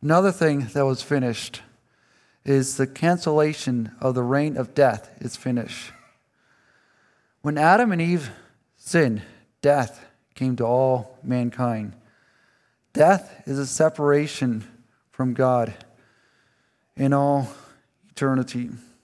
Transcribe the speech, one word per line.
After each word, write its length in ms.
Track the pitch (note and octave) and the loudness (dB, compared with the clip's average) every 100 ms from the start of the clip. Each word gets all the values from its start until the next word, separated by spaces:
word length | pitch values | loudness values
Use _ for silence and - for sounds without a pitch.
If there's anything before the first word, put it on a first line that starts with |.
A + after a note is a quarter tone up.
Another 280 | C#3+ E3 G3 | 2 2 2
thing 360 | F3+ D#3+ C#3+ B2 | 2 0 0 -2
that 100 | C#3+ | 0
was 160 | C#3 C3 | 0 0
finished 640 | - C#3+ B2+ A2+ - - - _ _ _ _ _ _ _ | -2 -2 -2 -4 -10 -16 -20 _ _ _ _ _ _ _
is 320 | - C#3 C3 - | 0 2 2 -2
the 100 | C3+ | -4
cancellation 1080 | C3+ E3+ F3 E3+ D3+ D3+ D3+ - B2 A2+ - | 0 0 2 2 2 2 0 -4 -2 -4 -4
of 120 | C3 | -2
the 80 | B2+ | -2
reign 360 | B2 C#3 D3 D3 | 0 0 0 -4
of 160 | B2 | -6
death 360 | - C#3 G#2+ - - | 2 2 2 -8 -12
is 160 | A#2 | -12
finished. 560 | - - B2 A2+ - - - _ _ _ _ _ _ _ _ _ _ _ _ _ _ | -8 -4 -4 -4 -12 -16 -20 _ _ _ _ _ _ _ _ _ _ _ _ _ _
When 160 | D3 D3 | -6 2
Adam 340 | D#3 G3 A#3+ | 4 6 4
and 120 | F3+ | 2
Eve 280 | E3 F3 C3+ F#2+ - _ _ _ | 0 0 -2 -14 -20 _ _ _
sinned, 460 | - E3+ C#3+ G#2+ F#2 - _ _ | -2 2 2 0 -8 -20 _ _
death 420 | C#3+ C#3+ A#2 - - _ _ | 0 2 0 -8 -20 _ _
came 220 | - C3 B2 | -6 -4 -2
to 80 | |
all 520 | A#2 B2 C3 B2+ A2+ - | 0 2 2 0 -4 -14
mankind. 720 | - B2 A#2+ - B2 A2+ G#2 G2+ _ _ _ _ _ _ _ _ _ | -4 -2 -2 -4 -4 -4 -8 -14 _ _ _ _ _ _ _ _ _
Death 480 | - D#3 F#3+ - - - | 2 4 4 0 -20 -8
is 120 | C#3 | -6
a 80 | C#3 | -6
separation 960 | - D#3+ D#3 D3 C#3+ D3+ - B2+ A2+ G#2 - _ _ _ | 0 0 2 2 2 0 -4 -4 -4 -8 -20 _ _ _
from 220 | _ B2+ | _ -4
God 400 | A#2+ C3 B2+ A2+ G2+ - _ _ _ _ _ _ _ _ _ _ - | 0 2 2 -2 -6 -20 _ _ _ _ _ _ _ _ _ _ -4
in 180 | C3+ | 0
all 340 | C#3 C#3 C#3+ B2 - - _ _ _ _ | 2 2 0 -2 -10 -20 _ _ _ _
eternity. 600 | - C#3 C3 B2+ B2 B2 A#2+ - _ | -4 0 0 -2 -6 -8 -12 -20 _